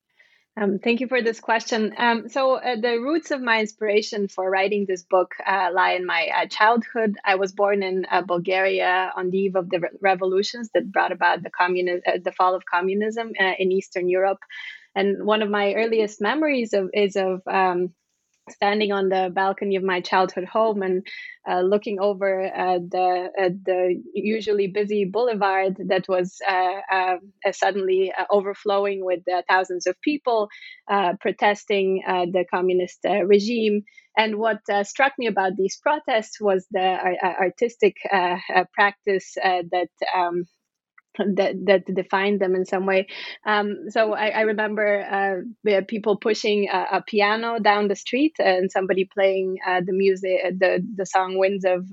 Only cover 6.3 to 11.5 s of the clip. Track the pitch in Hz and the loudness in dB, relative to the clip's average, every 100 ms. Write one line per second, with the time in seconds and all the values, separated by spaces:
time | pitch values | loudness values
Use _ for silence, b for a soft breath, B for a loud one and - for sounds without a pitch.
6.3 | - 180 - 214 240 226 233 220 202 - | -2 -2 2 4 4 0 -2 -2 0 0
7.3 | 190 196 196 202 202 190 190 180 185 185 | 2 0 0 0 2 0 -2 0 -2 0
8.3 | 175 175 185 190 190 185 180 185 190 185 | -2 0 2 2 2 2 2 0 -4 -2
9.3 | 190 196 185 180 180 165 - 190 185 190 | 0 0 0 -2 -2 -4 -2 0 2 2
10.3 | 185 208 240 226 - 190 190 175 180 175 | 0 -2 -6 -2 -2 0 0 0 2 0
11.3 | 175 175 | 0 -4